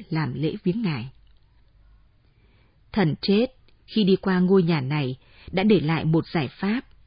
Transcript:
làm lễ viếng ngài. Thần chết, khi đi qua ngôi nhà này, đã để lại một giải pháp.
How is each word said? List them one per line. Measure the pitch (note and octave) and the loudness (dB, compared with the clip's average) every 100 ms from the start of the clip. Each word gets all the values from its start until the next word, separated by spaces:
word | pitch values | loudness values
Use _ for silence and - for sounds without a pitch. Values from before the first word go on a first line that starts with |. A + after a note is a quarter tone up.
| G3+ | -6
làm | D#3+ C#3 | -6 -4
lễ | B2+ D#3 G#3 | -4 -6 -4
viếng | F#3 G3+ | -4 -2
ngài. | G#3 C#3 C3 - _ _ _ _ _ _ - - _ _ _ _ _ _ _ _ _ | -4 -6 -10 -16 _ _ _ _ _ _ -20 -20 _ _ _ _ _ _ _ _ _
Thần | A3+ E3+ C#3 | -2 0 0
chết, | - G3+ B3+ - - _ - | 0 0 0 -6 -20 _ -6
khi | A3 | 0
đi | F#3+ F#3 | 2 2
qua | F#3+ F3+ | 2 0
ngôi | F3+ G3 | 4 4
nhà | E3+ D#3+ | 4 0
này, | C3 D3+ C3 C3 _ - - | -2 -4 -4 -8 _ -20 -8
đã | F3 | 0
để | G#3+ G3 | 4 4
lại | D3 D#3+ | 2 -2
một | D#3 D#3+ - | 0 0 0
giải | F3 B2+ | -4 -4
pháp. | - G3 A#3 - - | -4 -4 -4 -8 -20